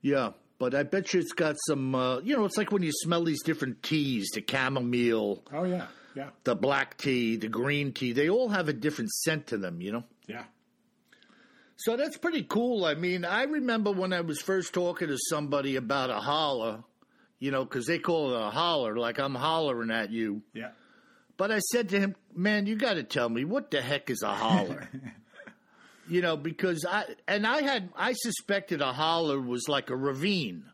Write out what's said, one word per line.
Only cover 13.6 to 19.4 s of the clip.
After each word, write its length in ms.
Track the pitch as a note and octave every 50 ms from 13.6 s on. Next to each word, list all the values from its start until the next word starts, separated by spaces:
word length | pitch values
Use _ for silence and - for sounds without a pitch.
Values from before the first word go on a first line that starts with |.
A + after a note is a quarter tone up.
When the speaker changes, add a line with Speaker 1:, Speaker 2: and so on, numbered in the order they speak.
| B3+ B3 A#3 A3 G#3 G#3
Speaker 1:
when 220 | G3+ F#3 F#3 F#3 F#3
I 80 | F3
was 200 | E3+ E3 D3+ C#3+
first 320 | - - F#3+ F#3+ F3 - -
talking 360 | F3+ F3 F3 F3 - F3+ D#3
to 80 | C#3+ B2 - -
somebody 460 | D#3+ D3+ D3+ C#3+ C#3+ C#3+ C3+ C#3 C3+
about 340 | C3 B2+ A2 C#3 C#3 C3 B2+
a 100 | A#2 G#2
holler, 640 | G#2 C3+ C#3+ D#3 D#3 D3 C3+ A#2+ A2 A2+ G#2+ A2+ A#2+ _ _ _ _ _ _ _ _ _ _
you 140 | _ B2+ C#3
know, 140 | C3+ C3 C3
'cause 200 | - - C3+ A#2
they 140 | C3 E3+ E3+
call 340 | E3+ - E3+ D#3+ D3+ C3+ B2+
it 80 | A#2
a 80 | A2 G#2
holler, 460 | G#2+ C#3+ E3+ F3 E3+ D3 B2+ A2 G#2+
like 220 | A#2 A#2 A#2 A#2+ -
I'm 160 | C#3 C#3+ C#3
hollering 560 | B2